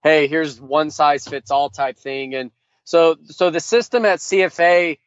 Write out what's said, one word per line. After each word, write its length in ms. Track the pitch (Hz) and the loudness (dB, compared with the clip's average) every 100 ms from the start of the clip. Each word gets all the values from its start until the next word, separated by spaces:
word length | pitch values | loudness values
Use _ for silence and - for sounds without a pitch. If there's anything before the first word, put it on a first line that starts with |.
"Hey, 260 | 151 156 143 | 4 2 2
here's 320 | 160 156 120 | -2 -4 -10
one 300 | 131 147 156 | -4 -2 -2
size 360 | - 147 143 - | 0 0 0 -4
fits 240 | 139 - | -12 -4
all" 200 | 139 143 | -4 -4
type 280 | 104 135 120 | -4 -8 -6
thing. 360 | 139 135 135 | -10 -10 -8
And 180 | 131 127 _ _ _ | -10 -12 _ _ _
so, 320 | - 170 165 160 | 0 2 4 0
so 260 | _ - 180 | _ -2 -2
the 80 | 160 | 0
system 460 | - 233 226 240 | 0 -2 0 0
at 160 | 214 180 | 0 0
C 220 | - 196 | -2 0
F 180 | 185 - | 0 2
A 380 | 170 175 175 147 | 4 4 2 -6